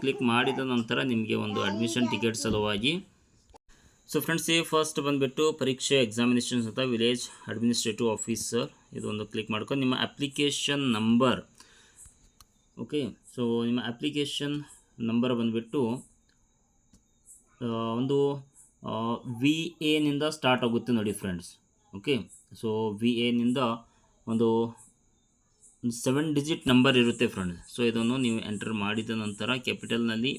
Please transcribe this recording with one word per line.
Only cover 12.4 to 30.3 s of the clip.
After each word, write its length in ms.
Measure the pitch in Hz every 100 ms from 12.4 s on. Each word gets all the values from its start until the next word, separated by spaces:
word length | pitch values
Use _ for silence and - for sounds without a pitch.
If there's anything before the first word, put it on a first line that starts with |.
| _ _ _ -
ಓಕೆ, 240 | 117 147 123 - -
so 120 | - 120 117
ನಿಮ್ಮ 160 | 117 123 117
ಅಪ್ಲಿಕೇಶನ್ 640 | 117 147 147 143 - 147 147 143 - _ -
ನಂಬರ್ 340 | 113 117 123 117
ಬಂದುಬಿಟ್ಟು, 420 | 117 113 113 151 113 135 - _ _ _ _ _ _ _ _ - _ _ - - _ -
ಆ, 60 | 120 113 113 117
ಒಂದು, 180 | 135 139 139 139 - - - _ -
ಆ, 80 | 110 117 117 127 117
ವಿ 160 | 139 160 170 -
ಎನಿಂದ 400 | 156 156 147 143
ಸ್ಟಾರ್ಟ್ 420 | 151 151 131 123
ಆಗುತ್ತೆ 280 | 120 117 123
ನೋಡಿ 200 | 117 104
ಫ್ರೆಂಡ್ಸ್. 380 | 95 98 87 - - _ _ _
ಓಕೆ, 240 | 98 127 127 90 - _
so 140 | - 113 107 110 104
ವಿ 120 | 117
ಎನಿಂದ 460 | 117 120 120 120 135 120 117 - _ _ _ -
ಒಂದು 220 | 113 117 113 117 - - _ _ _ _ _ _ _ - _ 120
ಸೆವೆನ್ 440 | 117 131 139 156
ಡಿಜಿಟ್ 340 | 147 147 165 143
ನಂಬರ್ 280 | 127 135 123
ಇರುತ್ತೆ 300 | 120 110 117
ಫ್ರೆಂಡ್ಸ್. 340 | 101 90 87 -
So 80 | - 117
ಇದನ್ನು 280 | 113 117 131
ನೀವು 220 | 120 113 95
ಎಂಟರ್ 220 | 101 107
ಮಾಡಿದ 380 | 110 104 110 113
ನಂತರ 400 | 110 107 104 110 127
ಕ್ಯಾಪಿಟಲ್‌ನಲ್ಲಿ 760 | 101 98 107 117 117 113 127